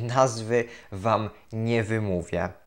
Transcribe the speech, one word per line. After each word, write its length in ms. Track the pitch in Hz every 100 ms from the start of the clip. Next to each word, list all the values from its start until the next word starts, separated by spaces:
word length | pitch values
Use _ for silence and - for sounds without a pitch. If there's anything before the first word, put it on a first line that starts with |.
<laughs> 100 | 117 127
nazwy 480 | 131 113 110 120 117 - -
wam 380 | 98 107 107 104 - -
nie 320 | 110 113 117
wymówię. 640 | 104 113 107 90 80 85 90 -